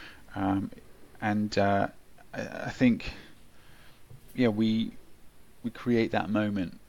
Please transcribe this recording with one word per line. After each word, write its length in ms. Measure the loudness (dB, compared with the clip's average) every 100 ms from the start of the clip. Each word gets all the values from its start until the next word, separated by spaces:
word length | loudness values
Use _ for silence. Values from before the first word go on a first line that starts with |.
| -18 -20 -12
Um, 360 | -4 0 0 -2 -10 -20 -20 -20 -6
and, 360 | -2 0 0 2
uh, 300 | 4 4 0 -4 -20 -20 -16
I, 60 | -10
I 300 | -10 -8 -8
think, 420 | 4 4 4 -2 -12 -18 -20 -20 -20 -20 -20 -20 -20 -20 -20 -12
yeah, 140 | 2 2
we, 440 | 4 2 2 -2 -6 -18 -18 -20 -20 -20 -10
we 80 | -10
create 420 | -6 0 2 2
that 160 | 0 0
moment 480 | 0 0 0 -4 -8